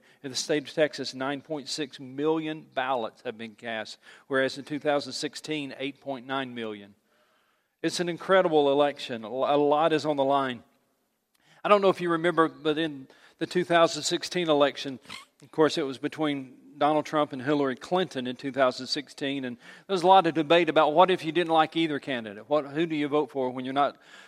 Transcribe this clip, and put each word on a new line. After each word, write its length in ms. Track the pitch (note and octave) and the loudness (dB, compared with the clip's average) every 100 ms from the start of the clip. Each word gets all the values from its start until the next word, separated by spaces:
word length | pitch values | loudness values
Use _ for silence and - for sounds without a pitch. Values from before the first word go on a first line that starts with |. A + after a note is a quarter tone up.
| _ _ | _ _
In 80 | C#3 | -10
the 60 | B2 | -6
state 280 | - D3+ | -2 -2
of 100 | C3 | -2
Texas, 400 | - D3+ - C3 | 0 0 -2 -10
nine 260 | C3 C3+ C#3+ | -6 -6 -6
point 260 | - D#3 A#2+ | -8 -10 -8
six 320 | - C#3 - | -8 -8 -10
million 680 | C3 C3+ D#3 D#3+ D#3 D#3 D3+ | -14 -4 -2 0 -4 -10 -10
ballots 480 | - C3 C3 A2 - | -6 -2 -2 -4 -8
have 140 | B2+ A2 | -12 -10
been 160 | A2+ | -12
cast, 420 | G#2 A#2+ A2+ G#2 - - - - | -12 -8 -8 -8 -12 -20 -20 -4
whereas 300 | C3+ C3 C#3+ | 0 0 -4
in 60 | |
two 140 | B2+ D3 | -8 -4
thousand 360 | D3+ C#3+ C3 | 0 -2 -2
sixteen, 600 | B2 C#3 - - D#3 C#3 B2 | -8 -8 -8 -8 -8 -8 -10
eight 240 | C3+ C#3 | -10 -10
point 240 | C#3+ C3+ B2+ | -10 -10 -6
nine 280 | C3+ C3 | -6 -6
million. 400 | A#2+ A2+ G#2 G2+ G2+ _ _ _ _ _ _ _ _ | -8 -8 -10 -14 _ _ _ _ _ _ _ _ _
It's 160 | E3 E3 | -6 -4
an 120 | F3 | -4
incredible 600 | E3 - F#3+ F3+ D#3 C#3+ | -4 2 4 6 4 4
election. 540 | C#3 D3 C3+ - A#2 | 4 2 -2 -8 -10
A 60 | A2 | -8
lo-, 260 | C3 B2 D3 | -2 2 2
a 0 | |
lot 380 | D3 D3 D#3+ | 4 4 2
is 100 | D#3 | 2
on 140 | D3 C#3+ | 0 0
the 60 | |
line. 380 | C3+ C#3 C3 A#2+ - _ _ _ _ _ _ _ _ _ | 2 2 0 -6 -14 _ _ _ _ _ _ _ _ _
I 60 | E3+ | 4
don't 100 | G#3 | 6
know 80 | G3 | 6
if 140 | F3 | 2
you 80 | F3 | 2
remember, 380 | E3 E3+ D#3+ D#3+ | 2 2 4 2
but 280 | C3+ D3+ D3+ | 0 -4 -2
in 300 | D#3+ C#3 C3 _ - - | -2 -6 -16 _ -20 -10
the 80 | D#3+ | -4
two 180 | F#3 | -2
thousand 380 | E3+ E3+ E3 D3+ | 2 4 4 0
sixteen 480 | - F3 - F3+ E3 | -4 -4 -4 -4 2
election, 480 | D3 C#3+ - C#3 B2+ - - - _ | 4 2 0 -10 -12 -14 -20 -20 _
of 80 | C#3 | -6
course, 280 | - D3+ E3+ | 2 2 2
it 80 | C3+ | -6
was 100 | B2 | -6
between 560 | C#3+ D3 D#3 C#3 C3 - - D3 | -8 -4 -4 -4 -8 -18 -12 0
Donald 280 | C#3+ D#3 D3 | 2 2 0
Trump 260 | D#3 D3 | 0 -2
and 80 | C3 | -2
Hillary 340 | B2 D3 C#3 | 0 0 0
Clinton 520 | B2 - F3+ F3+ C3+ B2 | -4 -2 -2 -2 -4 -8
in 100 | B2+ | -8
two 160 | C#3 | -4
thousand 340 | C3 C3 B2 B2+ | 2 2 0 -6
sixteen, 600 | D#3 C3 - C#3 C#3 B2+ | -8 -8 -8 -6 -4 -8
and 100 | A#2+ | -10
there 380 | - - - | -16 -16 -4
was 80 | F#3+ | 2
a 40 | F3 | 6
lot 200 | F#3+ E3+ | 8 6
of 80 | |
debate 340 | D3+ D3 E3+ E3 | 2 4 4 4
about 240 | D3+ D3+ | 4 4
what 180 | D3+ F#3 | 6 6
if 140 | F3+ | 4
you 80 | D#3+ | -2
didn't 160 | D#3 E3 | -2 2
like 260 | D#3+ D#3 | 2 2
either 240 | E3 E3 C#3 | 0 -2 -2
candidate? 520 | - C3 A2 G2+ A2 | -6 -6 -8 -12 -2
What, 160 | D3 C#3 | -2 -2
who 180 | C#3+ | -4
do 100 | E3+ | -2
you 140 | D#3 D3 | -2 0
vote 220 | D3+ C#3 | 0 0
for 180 | C#3 B2+ | -2 -4
when 160 | B2+ | -4
you're 80 | C3 | -4
not, 240 | C3+ C#3 - - - | 0 0 -2 -20 -20